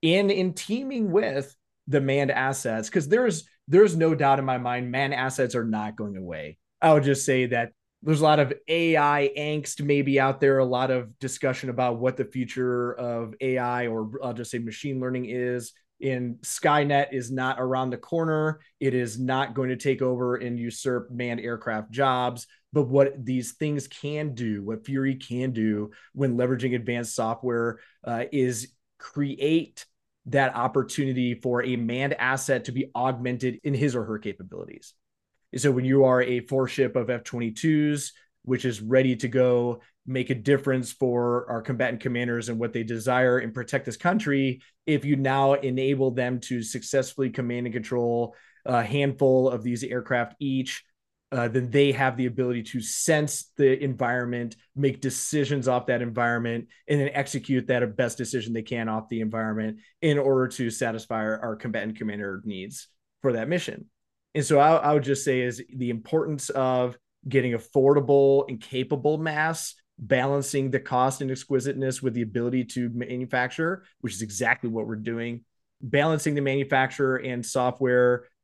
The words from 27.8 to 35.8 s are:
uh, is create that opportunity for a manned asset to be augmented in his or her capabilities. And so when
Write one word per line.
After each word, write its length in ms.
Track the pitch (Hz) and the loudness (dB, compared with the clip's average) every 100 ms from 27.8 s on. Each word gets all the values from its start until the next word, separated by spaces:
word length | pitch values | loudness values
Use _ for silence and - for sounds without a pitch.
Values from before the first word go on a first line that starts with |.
| - _ | -14 _
uh, 220 | - 117 123 | -6 -6 -2
is 420 | 143 127 113 120 _ _ - | 0 0 -2 -10 _ _ -20
create 880 | - 143 139 - 143 165 - - - _ _ _ - | -8 -4 -4 0 2 2 0 -10 -20 _ _ _ 0
that 280 | 139 131 117 | 2 2 2
opportunity 760 | 127 135 117 - 135 127 123 | 0 0 0 -2 -2 0 0
for 300 | 117 127 123 | -2 0 0
a 120 | 123 120 | 0 -2
manned 360 | 117 123 139 | -2 -2 -2
asset 520 | - 127 131 - 127 - | 0 0 0 0 0 0
to 60 | |
be 200 | 123 127 120 | -4 -4 -2
augmented 640 | 127 123 123 123 127 120 | -2 -2 -4 -2 -4 -4
in 100 | 147 | -4
his 220 | 135 143 120 | 0 0 0
or 80 | |
her 160 | 110 107 | -4 -6
capabilities. 720 | 104 95 92 90 - - - _ _ _ _ _ _ | -8 -10 -12 -14 -14 -18 -20 _ _ _ _ _ _
And 80 | 127 | -2
so 100 | 143 | 0
when 140 | 127 | 2